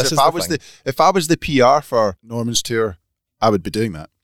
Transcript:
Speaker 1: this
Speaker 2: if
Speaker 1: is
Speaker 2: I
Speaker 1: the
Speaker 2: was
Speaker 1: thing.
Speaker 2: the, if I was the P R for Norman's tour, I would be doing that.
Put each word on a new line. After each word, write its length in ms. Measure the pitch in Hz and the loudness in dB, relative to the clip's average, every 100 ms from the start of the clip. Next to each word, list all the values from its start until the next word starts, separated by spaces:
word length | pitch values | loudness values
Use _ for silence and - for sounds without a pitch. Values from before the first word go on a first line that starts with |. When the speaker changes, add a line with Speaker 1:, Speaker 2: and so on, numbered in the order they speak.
Speaker 1:
this 80 | 127 | 0
Speaker 2:
if 20 | |
Speaker 1:
is 60 | 151 | 2
Speaker 2:
I 100 | 143 | 2
Speaker 1:
the 60 | 170 | 0
Speaker 2:
was 120 | 175 | -4
Speaker 1:
thing. 100 | 160 - - | -6 -8 -12
Speaker 2:
the, 60 | - | -8
if 100 | - | 2
I 80 | 160 | 2
was 180 | 190 160 | 2 0
the 100 | 165 | -2
P 240 | - 139 | 0 2
R 200 | 123 143 | 4 4
for 360 | - 120 107 92 | 0 0 0 -2
Norman's 400 | 113 117 117 110 | -10 -8 -4 -4
tour, 360 | - 117 113 90 _ _ _ _ | -4 -4 -4 -6 _ _ _ _
I 100 | 110 | 0
would 140 | 104 | 0
be 80 | 90 | -2
doing 220 | 104 113 | -4 -4
that. 160 | 80 78 _ | -6 -16 _